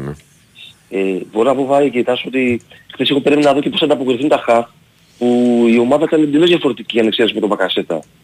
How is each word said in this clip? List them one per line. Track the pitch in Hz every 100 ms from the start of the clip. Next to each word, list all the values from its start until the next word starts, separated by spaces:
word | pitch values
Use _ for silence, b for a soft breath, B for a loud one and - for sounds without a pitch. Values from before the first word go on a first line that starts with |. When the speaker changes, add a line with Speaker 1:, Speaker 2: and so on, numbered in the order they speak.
| 69
Speaker 1:
ναι. | 73 _ _ _ - B - -
Speaker 2:
Ε, | 95 95 92 -
μπορώ | 107 127
να | 131
πω, | 135
Βάη, | 139 139
και | 120
Τάσο, | 117 123 -
ότι | 131 127 117 - B B
χθες | - 135
εγώ | 143
περίμενα | 135 147 143
να |
δω | 139
και | 143
πώς | -
θα |
ανταποκριθούν | 156 139 131 120 147
τα | 139 -
χαφ, | 117 120 _ _ _ _ -
που | 120 123 123 120 117
η | 117
ομάδα | 120 147 156
ήταν | 160
εντελώς | 147 143 175
διαφορετική, | 165 147 117 107 117
αν | 110
εξαίρεσαι | 98 107
με | 107
τον | 101
Μπακασέτα. | 101 95 - - 80 - _